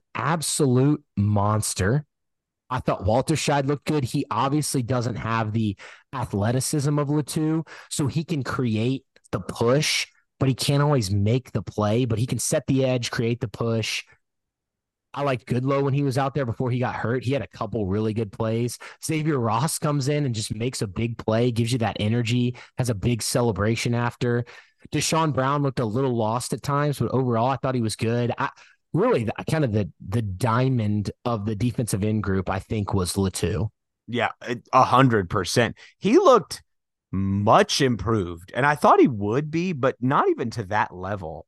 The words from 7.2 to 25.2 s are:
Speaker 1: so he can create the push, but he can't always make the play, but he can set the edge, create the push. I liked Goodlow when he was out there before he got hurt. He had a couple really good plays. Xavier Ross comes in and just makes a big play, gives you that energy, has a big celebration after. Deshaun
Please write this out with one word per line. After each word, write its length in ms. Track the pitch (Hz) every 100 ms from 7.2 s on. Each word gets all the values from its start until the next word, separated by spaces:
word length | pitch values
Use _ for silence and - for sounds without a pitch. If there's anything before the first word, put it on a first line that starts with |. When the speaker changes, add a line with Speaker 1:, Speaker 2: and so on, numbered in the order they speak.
| 147 - 156 160 156 - -
Speaker 1:
so 180 | - 143
he 180 | 151
can 180 | 165 156
create 600 | 123 - 123 107 117 131 - _ _
the 80 | 113
push, 680 | 92 - 117 135 151 - - _ _ _
but 100 | 135
he 60 |
can't 280 | 123 - 143
always 280 | 147 143 98
make 420 | 101 101 127 -
the 100 | -
play, 420 | 90 - 104 113
but 140 | 127 127
he 80 | 127
can 120 | 120
set 280 | - 156 -
the 180 | 135
edge, 260 | 131 127 117
create 300 | - 117 117
the 80 | 107
push. 560 | - 117 113 107 - - _ _ _ _ _ _ _ _ _ _
I 80 | -
liked 240 | 143 127 -
Goodlow 360 | 123 131 139
when 120 | 139
he 80 | 135
was 160 | 143 123
out 160 | 135
there 100 | 156
before 260 | 127 107 127
he 80 | 123
got 160 | 120
hurt. 300 | 101 110 127
He 80 | 117
had 100 | 139
a 40 | 101
couple 400 | - 117 113 98
really 260 | 101 110
good 180 | 107 104
plays. 480 | - 113 113 120 - - -
Xavier 360 | - 156 151 143
Ross 400 | 113 110 160 -
comes 300 | 156 147 131
in 180 | 147 143
and 80 |
just 200 | 110 107
makes 280 | 110 120 -
a 40 | 110
big 300 | 92 117 113
play, 340 | - 110 123
gives 220 | 113 117
you 60 | 123
that 180 | 110 -
energy, 560 | 104 120 113 123 123 123 - -
has 140 | 123
a 40 |
big 280 | 107 123 120
celebration 720 | - 135 120 95 104 117 127
after. 500 | 120 120 - 123 120 120 - - _ -
Deshaun 400 | 151 - 160